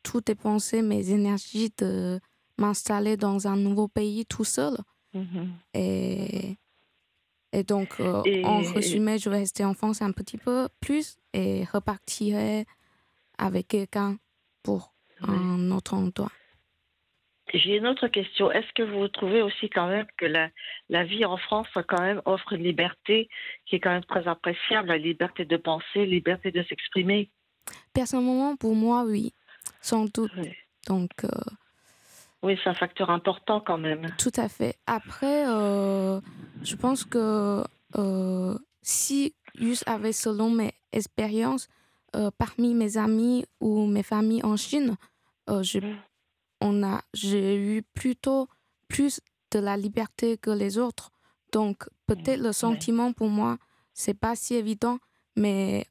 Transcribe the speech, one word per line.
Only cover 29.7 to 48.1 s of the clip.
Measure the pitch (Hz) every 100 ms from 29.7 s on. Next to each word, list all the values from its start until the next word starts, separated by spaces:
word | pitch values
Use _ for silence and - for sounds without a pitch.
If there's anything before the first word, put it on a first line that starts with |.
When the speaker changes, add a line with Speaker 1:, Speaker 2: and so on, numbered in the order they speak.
| -
Speaker 1:
Sans | - 226 220
doute. | 220 220 180
Speaker 2:
Oui. | 175 - - _ -
Speaker 1:
Donc, | 190 180 -
euh, | - - - 208 _ _ _ _ _ - - _
Speaker 2:
Oui, | 185 185
c'est | -
un |
facteur | 175 180 - 185
important | 175 185 185 - 214
quand | 214 165
même. | 160 156 165 180
Speaker 1:
Tout | 254 240
à | 220
fait. | - 233 - -
Après, | 233 - - 277 294 285
euh, | 220 208 202 196 196 190 190 - - - -
je | -
pense | - 247 262
que, | - 240 220 214 202 202 - _ _ -
euh, | 196 190 185 185 185 208 285 _
si | - - - 277 277 - -
juste | - 226 240 -
avec, | 220 214
selon | 220 226 208 220
mes | 233 214 - _
expériences, | 214 202 - 220 214 240 262 - _ _ _ _ 214
euh, | 208 -
parmi | 214 - 240
mes | 233 214 220
amis | 214 220 240 247 - -
ou | 220 214 208
mes | 202
familles | 196 214 220 226
en | 214 208
Chine, | - 294 269 214 - _ _ _ -
euh, | 202
je, | 190 202
Speaker 2:
Mm. | 202 208 - _ _ _ _ _
Speaker 1:
on | 208 202
a, | 196 190 -
j'ai | - 202 202 196 202
eu | 202 214 -
plutôt | - 254